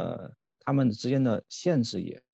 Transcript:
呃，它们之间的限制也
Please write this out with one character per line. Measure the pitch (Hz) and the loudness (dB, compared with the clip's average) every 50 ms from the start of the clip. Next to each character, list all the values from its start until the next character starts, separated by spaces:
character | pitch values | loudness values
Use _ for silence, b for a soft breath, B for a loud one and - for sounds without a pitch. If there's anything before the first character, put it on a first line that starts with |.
| 87 | -4
呃， | 85 82 82 - - - _ _ _ _ _ | -4 -4 -8 -10 -14 -18 _ _ _ _ _
它 | - 143 | -4 0
们 | 139 139 131 120 | 2 2 4 2
之 | 107 - - 123 | 2 0 -2 0
间 | 139 135 131 | 2 2 2
的 | 120 107 95 - - | 2 2 0 -4 -10
限 | - - - 175 165 131 117 | -14 -2 0 2 2 2 2
制 | - - 92 87 | 0 -2 -6 -6
也 | - - - _ _ | -6 -10 -14 _ _